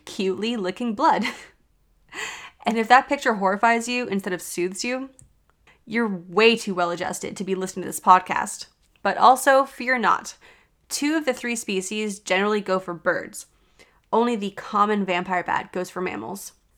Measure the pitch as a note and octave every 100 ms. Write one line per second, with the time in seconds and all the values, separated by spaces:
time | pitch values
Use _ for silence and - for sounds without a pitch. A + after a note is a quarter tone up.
0 | - - F#3 F#3 A3 A#3+ F#3 F#3 A#3+ G#3+
1 | D4+ G3+ A#3+ - - _ _ _ _ _
2 | _ - - - - - G#3 A3+ G#3+ B3
3 | C4+ C#4+ C4+ G#3+ F#3+ G3+ A#3 A#3 A#3 B3
4 | A3+ G3 G3 F3+ - - F3+ F#3+ A#3+ B3+
5 | C4+ - - _ _ _ _ _ - A3
6 | A3+ F#3 F3+ F3 A3+ A#3 G#3 F3+ F3 E3+
7 | F3 - F#3+ - F#3 F#3 F#3 - E3+ -
8 | - F#3 - F3+ G3+ - - _ _ _
9 | G3+ - G#3+ B3+ C#4+ C4+ C4+ - B3 B3+
10 | F#3+ - - - - - _ _ - -
11 | C#4+ D#4+ D4+ B3 A#3+ A#3 - F#3+ F#3 G#3+
12 | G#3+ G3 - F#3 G3+ G#3+ G3 F#3+ F#3 E3+
13 | - E3 - - - _ _ _ _ _
14 | _ A3 A#3+ A3+ G3 - - G#3 G#3 G#3
15 | F#3 F3 F3+ F3+ E3+ - - F#3 F3+ F#3+
16 | F3+ G3+ A3 G3 - - _